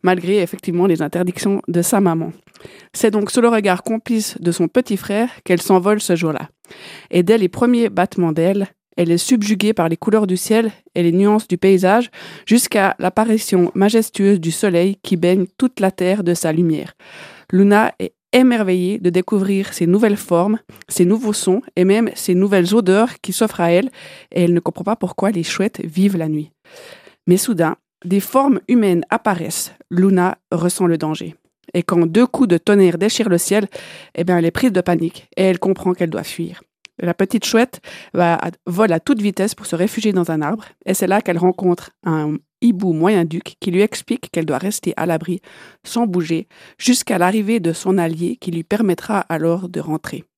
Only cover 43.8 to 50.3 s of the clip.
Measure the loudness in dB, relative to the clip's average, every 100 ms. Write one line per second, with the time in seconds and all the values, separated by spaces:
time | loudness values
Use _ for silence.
43.8 | 0 -2 -8 -8 -6 -6 -4 -4 -4 -6
44.8 | -6 -6 -4 -4 -4 -10 _ -20 -20 _
45.8 | -10 -4 -2 -2 -2 -6 -6 _ -20 _
46.8 | 0 0 0 0 0 0 0 -2 -2 -4
47.8 | 0 0 0 -2 -6 -6 -8 -8 -4 -2
48.8 | 0 -2 -2 -4 -4 -2 -2 -2 -4 -10
49.8 | -6 -8 -8 -14 -16